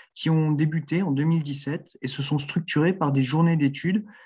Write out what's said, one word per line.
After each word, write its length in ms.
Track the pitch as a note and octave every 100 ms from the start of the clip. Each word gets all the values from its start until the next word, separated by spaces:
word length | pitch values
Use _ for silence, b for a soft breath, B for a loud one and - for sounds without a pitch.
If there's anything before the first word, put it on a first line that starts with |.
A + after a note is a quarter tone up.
| B
qui 160 | - D#3+
ont 240 | D#3+ D#3
débuté 500 | D3 D#3 D#3+ - E3+
en 80 | F#3+
deux 140 | C#3
mille 180 | D#3 E3
dix-sept 540 | C#3+ C#3 C#3 E3+ - -
et 60 | B2+
se 140 | -
sont 160 | C3+ D3+
structurées 540 | - F3 - D3+ E3
par 200 | F#3+ D3
des 100 | C3+
journées 340 | B2+ D#3 E3+ E3
d'études 480 | C#3+ C#3 E3+ G#3 B B